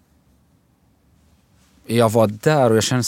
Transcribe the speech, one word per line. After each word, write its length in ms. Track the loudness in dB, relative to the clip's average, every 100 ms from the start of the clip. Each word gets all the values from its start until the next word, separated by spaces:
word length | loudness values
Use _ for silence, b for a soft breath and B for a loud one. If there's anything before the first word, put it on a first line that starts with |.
| _ _ _ _ _ _ _ _ _ _ _ _ _ _ _ _ _ _ -4
jag 240 | 0 2
var 160 | 2 0
där 420 | -2 -2 0 2
och 60 | 0
jag 80 |
kände 220 | 0 -4